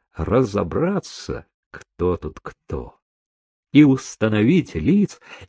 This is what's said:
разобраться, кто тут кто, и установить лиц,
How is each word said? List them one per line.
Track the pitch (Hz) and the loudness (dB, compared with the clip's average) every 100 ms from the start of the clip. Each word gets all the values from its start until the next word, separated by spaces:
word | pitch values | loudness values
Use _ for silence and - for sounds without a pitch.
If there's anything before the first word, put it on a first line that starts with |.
| _ | _
разобраться, | - 80 117 123 98 87 110 170 202 - - - 65 - _ _ | -8 0 0 2 -2 -2 -2 -2 -2 -6 -12 -10 -10 -12 _ _
кто | - - - 87 85 | -20 -20 -4 -2 -2
тут | 76 - | -6 -14
кто, | - - - - 62 - _ _ _ _ _ _ _ | -18 -20 -10 -10 -10 -18 _ _ _ _ _ _ _
и | 139 | 6
установить | 147 131 - - 110 107 113 180 131 | 6 4 -4 -4 0 2 4 2 0
лиц, | - 78 202 196 - - - | -2 0 2 0 -4 -20 -20